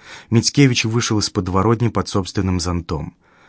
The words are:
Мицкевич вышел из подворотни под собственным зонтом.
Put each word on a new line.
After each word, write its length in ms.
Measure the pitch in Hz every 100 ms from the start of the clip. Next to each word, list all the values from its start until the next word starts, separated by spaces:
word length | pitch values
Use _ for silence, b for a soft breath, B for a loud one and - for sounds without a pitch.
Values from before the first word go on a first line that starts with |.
| B B B
Мицкевич 560 | 113 - - 139 120 110
вышел 340 | 120 - 107
из 100 | -
подворотни 600 | - 92 92 98 113 117
под 180 | 98 90
собственным 520 | 104 90 - 95 90
зонтом. 540 | 87 87 82 78 73 - b b